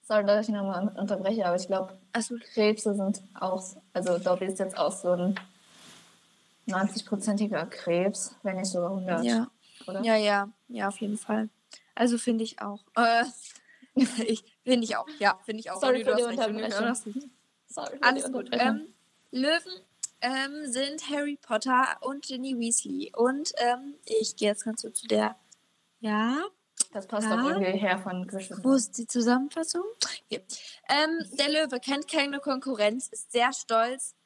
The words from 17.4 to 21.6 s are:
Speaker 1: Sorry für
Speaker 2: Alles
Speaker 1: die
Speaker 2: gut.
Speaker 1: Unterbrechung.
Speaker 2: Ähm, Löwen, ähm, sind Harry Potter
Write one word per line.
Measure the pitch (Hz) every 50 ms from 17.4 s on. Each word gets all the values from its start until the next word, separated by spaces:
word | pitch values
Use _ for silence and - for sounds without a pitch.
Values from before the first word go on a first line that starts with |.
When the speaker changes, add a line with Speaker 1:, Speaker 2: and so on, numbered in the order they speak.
| _ _ _ _ _
Speaker 1:
Sorry | _ - - - - -
für | - -
Speaker 2:
Alles | 247 269 269 269
Speaker 1:
die | 262
Speaker 2:
gut. | 262 247 -
Speaker 1:
Unterbrechung. | - 233 226 247 226 220
Speaker 2:
Ähm, | - - - _ _ _ _ _ _ _ _
Löwen, | - 254 262 294 320 339 - 370 370 370 - _ _ _ - - _ _
ähm, | - 247 262 269 269 277 285 302 302 269
sind | 233 254 277 277 285 311 - 277
Harry | 285 285 285 294 285 -
Potter | - - 214 214